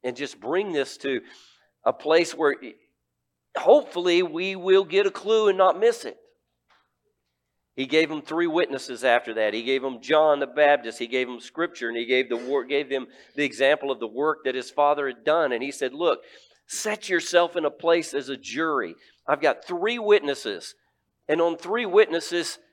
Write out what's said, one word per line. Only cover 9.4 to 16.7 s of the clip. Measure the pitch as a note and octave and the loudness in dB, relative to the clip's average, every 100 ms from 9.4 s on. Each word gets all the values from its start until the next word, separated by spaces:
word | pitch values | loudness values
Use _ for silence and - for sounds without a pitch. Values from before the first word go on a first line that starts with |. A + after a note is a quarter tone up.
| G#2+ | -2
He | G#2+ | -2
gave | A#2 C3+ | -2 -2
them | C3 B2 | -2 -10
John | - D#3 D#3 C#3+ | 0 2 4 2
the | C#3 | -2
Baptist. | C3+ D3 C#3+ A2+ - | 2 4 4 0 -8
He | A#2+ | -4
gave | B2+ B2 | -2 -4
them | A#2+ | -8
Scripture, | A#2 - E3+ - A#2 | -12 -6 -6 -4 -6
and | A#2 | -4
he | A#2 | 0
gave | B2+ A#2+ | 0 0
the | A#2+ | -4
wor-, | B2 C#3 | -2 -4
gave | B2 C#3 C#3 | 0 -4 -2
them | C3+ A#2+ - - - | -6 -6 -16 -14 -4
the | |
example | C#3+ G#2+ C3+ D3+ C#3 | -4 2 2 2 0
of | B2 | -6
the | A2+ | -6
work | A2+ D3+ D3+ C3 | -4 -2 -2 -4
that | B2+ | -6
his | A#2+ | -6
Father | - C#3+ D3 C#3 | 0 2 2 -2
had | A#2+ - | -4 0
done. | D#3+ D3+ | 2 2
And | A#2+ | -2
he | C#3 | -6
said, | C#3 C3 | -4 -6
"Look, | C#3 E3+ - - - _ _ | -2 0 0 -6 -20 _ _
set | _ | _